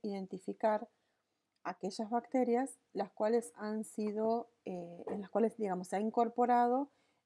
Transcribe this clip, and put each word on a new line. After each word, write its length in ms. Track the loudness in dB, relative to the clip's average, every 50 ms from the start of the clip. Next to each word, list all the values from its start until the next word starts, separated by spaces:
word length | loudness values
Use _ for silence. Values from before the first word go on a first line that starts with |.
identificar 840 | -8 -6 -6 -6 -8 -8 -10 -10 -8 -8 -6 0 2 2 2 0 -2 -8 _ _ _ _ _ _ _ _ _ _ _ _ _ _
aquellas 480 | -8 -8 -8 -6 -6 -6 -4 -4 -4 -2
bacterias 680 | -2 -2 -2 0 2 2 2 4 2 2 0 -2 -6 _ _ _
las 180 | -6 -4 -4 -4
cuales 400 | -2 -2 0 2 2 2 0 -2 -10
han 280 | -10 -8 -6 -4 -6 -6
sido, 680 | -6 -6 -4 -4 -2 0 0 0 2 2 0 -2 -8 _ _ -10
eh, 380 | -8 -8 -8 -8 -10 -12 -12 -8
en 160 | -8 -6 -6
las 80 | -6 0
cuales, 260 | 2 2 2 2 2
digamos, 320 | 0 -2 0 0 -2 -2 -2
se 80 | -2
ha 40 | -2
incorporado 880 | 0 0 2 2 2 2 2 2 4 4 6 6 6 4 4 2 0 -4 _ _ _ _ _ _ -8